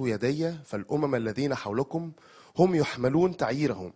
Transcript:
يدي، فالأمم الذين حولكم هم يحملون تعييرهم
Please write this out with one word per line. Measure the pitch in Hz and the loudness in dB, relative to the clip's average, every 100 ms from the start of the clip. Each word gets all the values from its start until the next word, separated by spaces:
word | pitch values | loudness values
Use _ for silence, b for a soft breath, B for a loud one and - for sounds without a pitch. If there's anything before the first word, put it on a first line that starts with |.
يدي، | 127 104 120 147 165 | -2 0 0 0 -2
فالأمم | 160 139 104 - 151 147 | -4 -8 -8 -2 0 0
الذين | 127 110 107 143 | 0 0 -2 -2
حولكم | 123 104 110 139 165 170 - B B B - | -2 -2 -2 -2 -4 -6 -12 B B B 2
هم | 185 | 4
يحملون | 165 143 - 127 156 185 180 | 4 0 0 2 4 2 2
تعييرهم | 117 135 143 95 90 | -2 0 0 -2 -8